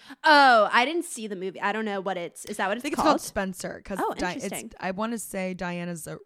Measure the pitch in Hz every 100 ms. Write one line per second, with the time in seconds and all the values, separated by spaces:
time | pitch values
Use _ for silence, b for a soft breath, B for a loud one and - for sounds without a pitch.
0 | B 277 311 294 269 233 202 220 254 339
1 | 330 - 214 196 185 165 202 214 220 202
2 | 190 180 170 - - 214 196 220 285 285
3 | 302 277 - 208 190 185 - - - 196
4 | 415 - 180 285 196 180 226 - 185 190
5 | 220 233 - 196 185 180 180 175 175 175
6 | 151 160